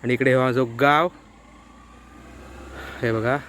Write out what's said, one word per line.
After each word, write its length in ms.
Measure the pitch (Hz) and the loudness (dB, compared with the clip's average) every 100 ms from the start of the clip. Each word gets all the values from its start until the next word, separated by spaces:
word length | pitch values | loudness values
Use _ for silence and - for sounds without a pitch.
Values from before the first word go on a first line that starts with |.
आणि 100 | 117 | -2
इकडे 200 | 123 131 | 2 4
हा 180 | 131 127 | 4 2
जो 140 | 123 127 117 | 0 -2 2
गाव, 280 | 143 147 175 - - - - - - - - - - - - - - - - - - - | 4 4 2 -4 -20 -20 -20 -20 -20 -20 -20 -20 -20 -20 -20 -20 -20 -20 -18 -16 -16 -6
हे 100 | 123 | -2
बघा 260 | 113 113 139 | 0 0 -2